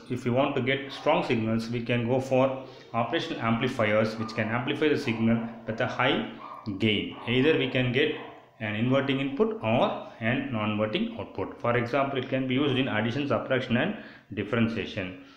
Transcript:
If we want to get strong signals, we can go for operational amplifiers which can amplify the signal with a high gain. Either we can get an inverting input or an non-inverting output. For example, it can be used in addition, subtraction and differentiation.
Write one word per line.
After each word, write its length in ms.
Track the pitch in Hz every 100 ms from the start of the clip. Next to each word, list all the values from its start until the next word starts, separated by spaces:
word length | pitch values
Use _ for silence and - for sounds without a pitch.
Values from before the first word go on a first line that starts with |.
| -
If 160 | 120 123
we 60 |
want 220 | 123 143 139
to 40 |
get 300 | 123 135 -
strong 320 | - 147 170
signals, 460 | 170 117 110 113 113
we 120 | 120
can 240 | 117 120 113
go 100 | 131
for 460 | 131 127 131 - - - -
operational 480 | 117 120 165 - 147
amplifiers 760 | 117 113 127 - 107 107 110 -
which 160 | 110 -
can 140 | 107
amplify 400 | 120 131 147 151
the 80 | 131
signal 420 | - 113 113 117 - - -
with 140 | 113
a 80 | 120
high 420 | - 127 214 226 - - - - 95
gain. 380 | 107 98 - - -
Either 320 | 127 147 156
we 120 | 131
can 240 | 131 123
get 200 | 123 151 - - - - -
an 160 | 107 104
inverting 460 | 123 135 131 135
input 380 | 139 - 220 -
or 460 | 113 123 190 - - -
an 320 | 113 143 -
non-inverting 680 | 113 107 104 107 113 113 -
output. 420 | 92 - 92 -
For 160 | 120 120
example, 420 | 113 143 135 139
it 80 | -
can 220 | 131 131
be 60 | 127
used 220 | 147 127
in 120 | 131
addition, 400 | 107 113 120 143
subtraction 480 | 110 - 127 - 117
and 180 | 170 214 - - -
differentiation. 880 | 98 98 120 107 101 87 107 92 87 -